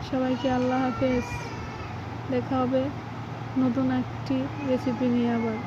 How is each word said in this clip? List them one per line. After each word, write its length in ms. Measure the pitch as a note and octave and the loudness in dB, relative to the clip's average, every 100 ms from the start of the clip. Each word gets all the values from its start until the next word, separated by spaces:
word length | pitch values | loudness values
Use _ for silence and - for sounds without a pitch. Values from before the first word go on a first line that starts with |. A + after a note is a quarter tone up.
| - | -2
সবাইকে 400 | C4 B3+ B3+ C4 | 0 0 2 2
আল্লাহ 280 | B3+ B3+ B3+ | 2 2 2
হাফেজ, 440 | C4 B3 C4 B3 A#3+ - - - - - - - - - - | 2 2 2 2 0 -6 -6 -8 -8 -8 -8 -8 -8 -8 -2
দেখা 240 | B3+ A#3+ C4 | -2 0 0
হবে 200 | B3+ C4 C4+ C#4 - - - - - C4 | 2 2 0 -4 -8 -8 -8 -8 -4 2
নতুন 240 | B3+ B3 C4 B3+ | 2 4 2 0
একটি 360 | A#3+ - - C4 C4+ - C#4 | -2 -6 -2 -2 0 -4 0
রেসিপি 380 | B3+ C4 A3+ B3+ | 2 2 2 2
নিয়ে 220 | A#3+ A#3 A#3 | 4 4 2
আবার। 200 | A3+ A3 | 0 -2